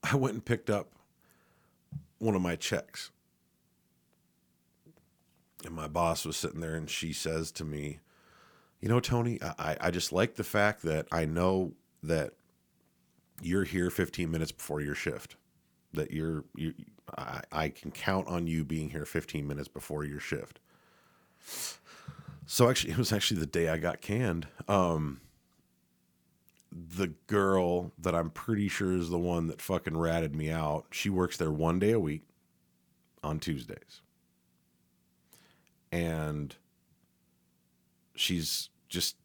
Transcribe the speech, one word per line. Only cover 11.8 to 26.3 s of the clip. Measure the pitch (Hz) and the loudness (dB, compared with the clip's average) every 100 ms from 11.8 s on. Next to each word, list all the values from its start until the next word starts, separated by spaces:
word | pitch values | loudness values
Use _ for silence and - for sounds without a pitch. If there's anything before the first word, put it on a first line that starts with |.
| _ _ | _ _
that | 76 80 - - _ _ _ _ _ _ _ _ _ - | 0 0 0 -6 _ _ _ _ _ _ _ _ _ -10
you're | 87 92 | 0 2
here | 95 95 90 | 2 2 0
fifteen | - 90 - 82 | 2 0 0 -2
minutes | 80 80 | 0 -2
before | - - 76 | -6 -6 -4
your | 71 71 | -2 -2
shift, | - - - - _ _ _ _ _ | -4 -4 -10 -20 _ _ _ _ _
that | 76 76 | -4 -2
you're, | 78 80 78 - - | -2 -2 -4 -6 -6
you, | 80 - - - - - | -6 -6 -16 -18 -14 -10
I, | - 67 - | -8 -8 -6
I | 78 78 | -2 -2
can | - 76 | -4 -12
count | - - 95 - | -6 0 0 0
on | 87 82 | -2 0
you | 80 76 | 0 0
being | 80 76 | -2 -4
here | 78 73 | -6 -4
fifteen | 85 - 76 71 | -4 -4 -6 -4
minutes | 71 69 | -6 -8
before | - - 76 | -12 -8 -6
your | 73 71 | -6 -6
shift." | - 76 - - _ _ _ _ _ _ _ _ - - - - - - - - - - - | -6 -6 -8 -18 _ _ _ _ _ _ _ _ -14 -8 -8 -10 -18 -20 -18 -16 -18 -18 -4
So | - 120 | 6 6
actually, | 120 - | 6 2
it | 80 | 0
was | 123 | 2
actually | 104 - 101 | 2 2 0
the | 78 | 0
day | 87 82 | 2 2
I | 80 | 2
got | 85 - | 0 -2
canned. | - 107 120 82 80 - - | -2 0 2 0 -4 -12 2
Um, | 101 90 80 76 65 - _ _ _ _ _ _ _ _ _ _ | 4 6 4 0 -4 -14 _ _ _ _ _ _ _ _ _ _